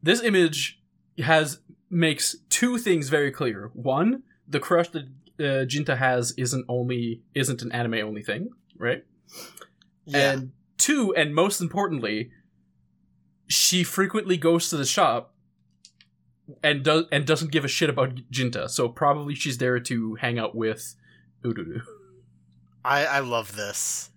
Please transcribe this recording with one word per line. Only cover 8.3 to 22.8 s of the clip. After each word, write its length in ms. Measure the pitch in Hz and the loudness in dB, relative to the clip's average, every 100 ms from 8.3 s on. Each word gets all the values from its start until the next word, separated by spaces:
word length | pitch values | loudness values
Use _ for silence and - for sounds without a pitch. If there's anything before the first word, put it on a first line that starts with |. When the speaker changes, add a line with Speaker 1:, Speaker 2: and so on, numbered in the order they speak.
| 104 220 - _ _ | -6 -6 -12 _ _
Speaker 1:
right? 260 | 117 - - _ _ - - - - _ _ _ - | -4 -4 -6 _ _ -20 -20 -20 -20 _ _ _ -4
Speaker 2:
Yeah. 260 | 143 139 | 2 4
Speaker 1:
And 200 | 135 127 - _ _ | 2 -4 -14 _ _
two, 360 | - 294 214 | 0 2 2
and 200 | 185 151 | 2 2
most 260 | 147 190 202 | 2 2 0
importantly, 720 | 175 190 196 151 110 107 117 - _ _ _ _ _ _ _ _ _ _ _ | -2 -2 -2 -2 -4 -4 -6 -14 _ _ _ _ _ _ _ _ _ _ _
she 380 | - - 180 | 2 4 2
frequently 520 | 175 - 190 214 190 180 | 0 0 0 0 -2 0
goes 340 | 160 170 - | 4 2 0
to 60 | 160 | -2
the 80 | |
shop 500 | 135 - 165 117 - _ _ _ _ _ - _ _ _ _ _ - 143 | -2 2 2 2 -4 _ _ _ _ _ -20 _ _ _ _ _ -20 0
and 200 | 151 143 | 0 2
do-, 240 | 135 156 165 | 2 2 2
and 140 | 143 139 | 0 2
doesn't 260 | 156 160 | 0 2
give 120 | 156 | 0
a 40 | 143 | 0
shit 220 | - 160 | 0 0
about 240 | 127 131 127 - | 2 0 -2 -8
Jinta, 380 | 123 127 120 - | -2 -2 -2 -6
so 180 | - 120 | -2 -2
probably 460 | 120 147 147 143 | 2 2 2 -2
she's 240 | 135 143 123 | -6 -4 -2
there 200 | 127 123 | 0 0
to 340 | 120 120 110 110 | -2 -4 -4 -4
hang 220 | 127 117 | -4 -2
out 160 | 110 | -4
with 400 | 113 110 110 - - _ _ _ _ | -2 -4 -4 -10 -18 _ _ _ _
Ururu. 380 | 123 113 82 117 - 427 392 - _ _ _ _ _ _ | -6 -6 -6 -10 -12 -20 -20 -20 _ _ _ _ _ _